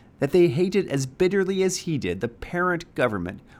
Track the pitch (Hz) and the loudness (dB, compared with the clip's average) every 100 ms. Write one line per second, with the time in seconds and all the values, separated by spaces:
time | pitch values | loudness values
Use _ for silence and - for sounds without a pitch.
0 | - - 143 185 170 135 190 196 - 139 | -16 -4 2 4 4 4 0 0 0 -2
1 | 131 - 185 196 185 196 185 - 175 143 | -4 0 2 2 0 0 0 -2 -4 -2
2 | 95 90 117 - - 180 180 170 - - | -2 -4 -6 -8 -8 -2 0 -2 -4 -2
3 | 123 101 87 - - | 0 0 -6 -8 -16